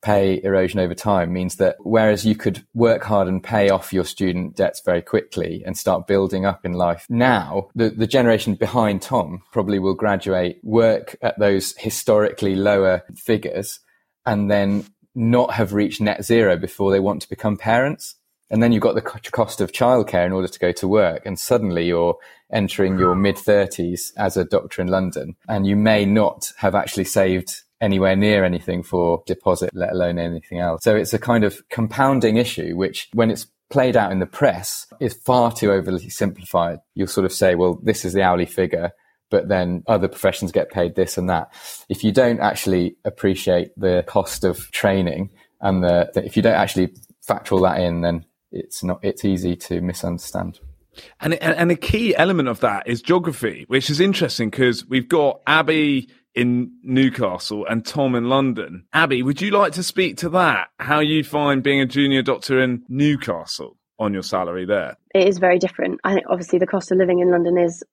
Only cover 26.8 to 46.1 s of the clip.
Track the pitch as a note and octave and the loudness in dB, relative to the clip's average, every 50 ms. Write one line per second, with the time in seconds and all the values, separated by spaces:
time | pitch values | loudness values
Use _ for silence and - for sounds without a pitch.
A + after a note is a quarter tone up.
26.8 | - - - G#2 F#2 - - G#2+ G2 F#2+ F#2 F#2 F2 - - - _ _ _ _ | -2 -2 -4 -4 -4 -2 0 0 2 2 0 -2 -4 -6 -14 -16 _ _ _ _
27.8 | A2+ G#2 G2 F#2+ F#2+ F#2+ F#2+ G2 G#2 G#2+ G#2+ G2+ F#2+ F2+ F2 E2+ - - E2+ F2 | -2 0 2 2 2 2 2 4 4 4 4 4 2 2 0 -2 -4 -6 -6 -6
28.8 | E2+ - - F2+ F2 E2+ E2+ E2+ - - F2+ - _ G2+ F2+ E2+ F#2 F2+ - F#2 | -6 -4 -2 0 2 2 0 -2 -2 -6 -6 -2 _ 0 0 0 -2 -6 -4 -4
29.8 | F2+ - - F2+ F2 F2 F2 F2 E2+ E2+ E2+ E2 - _ - F2 F2 E2+ E2 D#2+ | -4 -4 -2 -2 -2 -2 -2 -4 -4 -6 -6 -8 -12 _ -6 -4 -4 -4 -4 0
30.8 | - A#2 G#2+ G#2+ E2 - - G#2+ - B2 A#2+ A#2 G#2+ G2+ - - _ _ - - | 2 2 2 2 2 0 -4 -4 0 2 2 2 2 0 -2 -4 _ _ -4 -4
31.8 | A2+ G#2+ A2+ C#3 C3+ C3+ C#3 C3 A#2 A2+ G#2+ A#2 A#2+ A#2+ - - D#2+ D#2+ E2 F2 | -4 -4 0 2 2 2 4 2 2 2 2 2 0 0 -4 -8 -8 -6 -4 -4
32.8 | F#2+ F#2 - - - _ - A2 A#2 A2 A2 - - _ _ _ _ _ - C#3+ | -4 -4 -4 -8 -14 _ -2 0 0 0 0 -4 -8 _ _ _ _ _ 0 2
33.8 | B2+ B2+ A2+ A#2 G#2+ F#2+ F#2+ F#2+ F2+ - - - D3 C3+ F#2 F2 G2 - - - | 2 4 4 2 2 2 0 -2 -4 -4 -2 0 0 0 0 0 -6 -10 -10 -10
34.8 | - _ - _ - A#2+ - - - - B2+ B2+ A#2+ A#2 A2+ - - G#2 G2 F#2+ | -14 _ -12 _ -6 -6 -6 -6 -2 2 2 4 4 2 0 0 0 2 2 2
35.8 | E2+ F#2+ F#2 F2 F2+ A#2 - - G#2+ G2 F2 - F2+ - - F2+ E2+ E2+ E2+ F2 | 0 -2 -4 -6 -6 -8 -6 -4 -4 -4 -4 -6 -16 -4 -2 -2 -2 -2 -4 -10
36.8 | _ _ _ - F#2+ F2+ - - F#2+ F#2 - - G#2 F#2+ F2+ E2+ F2+ F2+ F2 - | _ _ _ -6 -6 -2 0 -2 -2 -2 0 2 2 2 4 4 2 0 0 0
37.8 | - G#2+ G#2 - - F#2 F2 G2 F#2+ F#2 F2+ F2 F2 - - - F#2 E2 F#2+ E2+ | -2 -2 -2 -2 -2 -4 0 2 2 2 2 2 0 -2 -2 -2 -2 -2 -2 -4
38.8 | E2+ F2 - _ _ _ _ _ _ _ - G2+ - F#2 G2 F#2 F2+ F2 F2+ F2 | -4 -6 -8 _ _ _ _ _ _ _ 0 0 0 2 0 0 0 -2 -4 -6
39.8 | - - A2+ G2+ F2+ F#2+ - - - F#2+ F#2 - - F2 - G2 D#2+ - - F#2+ | 0 0 0 2 2 -2 -4 0 -2 -2 -2 0 -8 -2 -2 -2 -2 -2 -2 -2
40.8 | F2 F2 - - F#2 F2 - - F2+ F#2 F2+ E2 D2+ - - - - - - - | -2 -2 0 -2 -2 -2 -2 -4 -2 0 -2 -2 -2 -6 -16 -20 -18 -18 -18 -18
41.8 | - _ G2 - - A2 G2 C3 B2+ A#2+ A#2 - - G2+ - - - G2+ F#2+ F#2 | -8 _ -8 -2 0 2 4 4 4 4 2 2 0 -2 -2 -2 -2 0 0 2
42.8 | F2 F2 - _ _ A2 - - - G2 F#2+ F#2 - - F2+ F2 F2 - _ - | 0 0 -4 _ _ -8 -6 0 0 0 0 0 0 0 2 2 0 -2 _ -4
43.8 | G2 F#2 F2+ F2+ E2+ - - G#2 F#2 - - - - F#2+ F2 - - - - - | -2 0 0 0 -2 0 -2 -2 -2 -2 -6 -2 -2 -2 -2 -2 -8 -10 -8 0
44.8 | - G#2 F#2+ G2 F#2 F2 C#2+ D#2 F#2+ G2 _ _ _ _ _ _ - G2 F#2+ F#2 | 0 2 2 2 0 -2 -2 -4 -6 -8 _ _ _ _ _ _ -2 0 0 2
45.8 | F2+ F2 F2 F2 F2 - | 2 2 2 2 2 0